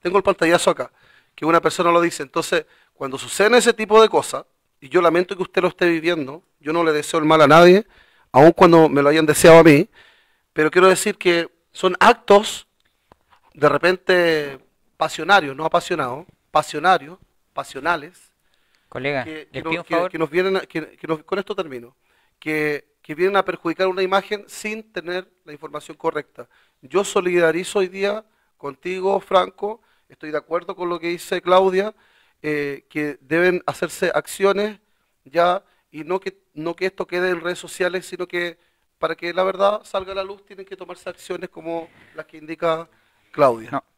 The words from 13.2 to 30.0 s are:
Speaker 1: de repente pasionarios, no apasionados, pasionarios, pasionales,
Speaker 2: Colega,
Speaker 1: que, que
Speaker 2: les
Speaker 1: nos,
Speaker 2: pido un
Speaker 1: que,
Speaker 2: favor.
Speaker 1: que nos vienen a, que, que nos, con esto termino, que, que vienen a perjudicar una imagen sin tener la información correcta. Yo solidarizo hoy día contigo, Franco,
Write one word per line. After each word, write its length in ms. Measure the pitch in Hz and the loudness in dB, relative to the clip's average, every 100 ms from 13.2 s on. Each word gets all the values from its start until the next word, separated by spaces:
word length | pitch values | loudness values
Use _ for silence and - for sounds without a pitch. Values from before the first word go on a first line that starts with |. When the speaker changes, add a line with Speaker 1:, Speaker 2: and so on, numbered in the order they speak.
| _ _ _ | _ _ _
Speaker 1:
de 140 | - 147 | -2 0
repente 880 | 143 170 185 - 185 170 160 147 135 _ _ _ _ | 2 0 0 0 2 2 0 -4 -14 _ _ _ _
pasionarios, 580 | 156 - 160 196 147 135 | -6 -6 2 2 2 -6
no 80 | |
apasionados, 640 | 160 175 - 170 131 127 175 _ _ | -2 -2 -2 -6 -6 -8 -16 _ _
pasionarios, 680 | 156 - 151 165 180 139 180 _ _ _ | -4 -4 -4 0 0 -2 -20 _ _ _
pasionales, 800 | - 139 135 147 170 135 _ _ _ _ _ _ _ _ | -14 -12 -8 -6 -6 -8 _ _ _ _ _ _ _ _
Speaker 2:
Colega, 360 | 120 135 139 | -8 -6 -6
Speaker 1:
que, 240 | 123 156 147 | -8 -14 -16
que 100 | 131 | -14
Speaker 2:
les 40 | |
Speaker 1:
nos, 60 | 160 | -8
Speaker 2:
pido 100 | 165 | -8
un 40 | 165 | -4
Speaker 1:
que, 80 | |
Speaker 2:
favor. 160 | 170 180 | -4 -4
Speaker 1:
que 80 | 165 | -6
nos 120 | 160 | -4
vienen 260 | 156 190 190 | -4 -2 -4
a, 40 | |
que, 360 | - 165 156 _ | -6 -10 -12 _
que 100 | 156 | -8
nos, 160 | 156 | -8
con 140 | - 185 | -6 -8
esto 160 | 196 | -6
termino, 420 | 202 165 127 120 _ _ _ _ _ | -8 -10 -12 -18 _ _ _ _ _
que, 480 | 156 156 151 143 _ _ | -8 -4 -4 -6 _ _
que 120 | _ | _
vienen 220 | 151 185 196 | -4 -2 0
a 80 | |
perjudicar 420 | 185 170 170 160 190 | -2 -6 -8 -4 -4
una 160 | 185 | -2
imagen 420 | 185 196 190 208 202 | -2 -2 -4 -12 -12
sin 460 | - 214 220 220 | -14 -12 -12 -14
tener 380 | 185 165 180 185 _ | -14 -10 -12 -12 _
la 80 | - | -20
información 440 | 147 151 147 - 156 | -20 -16 -16 -16 -8
correcta. 520 | 165 151 143 _ 120 _ _ _ | -6 -6 -12 _ -20 _ _ _
Yo 220 | 127 160 | -6 -4
solidarizo 760 | 196 208 180 175 165 160 180 208 | -2 -2 0 0 2 0 -4 -4
hoy 80 | 185 | -4
día 360 | 190 196 208 220 _ _ _ | -4 -6 -6 -12 _ _ _
contigo, 600 | 143 135 175 185 190 196 | -16 -14 -10 -6 -2 -2
Franco, 600 | - 190 185 _ 202 226 _ _ | 0 0 0 _ -10 -10 _ _